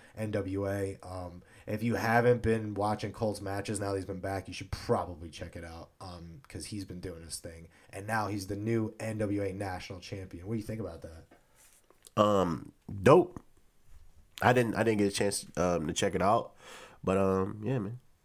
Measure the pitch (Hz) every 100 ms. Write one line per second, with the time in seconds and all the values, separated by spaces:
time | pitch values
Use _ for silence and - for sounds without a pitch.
0 | - - 107 104 92 98 98 101 98 95
1 | 92 92 90 87 - - - 107 117 98
2 | 113 117 120 120 113 110 107 101 104 107
3 | 107 - 110 101 101 101 98 101 101 98
4 | 92 95 95 95 92 90 101 - - 107
5 | 87 80 82 - 87 87 85 82 85 _
6 | 92 87 85 82 - 90 - 104 92 90
7 | 92 82 82 - 85 82 82 _ - 98
8 | 104 110 101 101 95 101 110 117 110 -
9 | 110 107 101 101 98 95 98 90 - 92
10 | - 101 92 85 92 113 101 110 95 82
11 | 82 80 - - _ _ - _ _ _
12 | - - 104 101 90 78 - - - 98
13 | 95 170 - - - - - _ - -
14 | - - - - 117 123 113 98 113 104
15 | 101 - 101 - - - 90 85 78 85
16 | 101 90 95 113 - - - - - -
17 | 92 95 95 95 98 104 107 135 98 123
18 | - -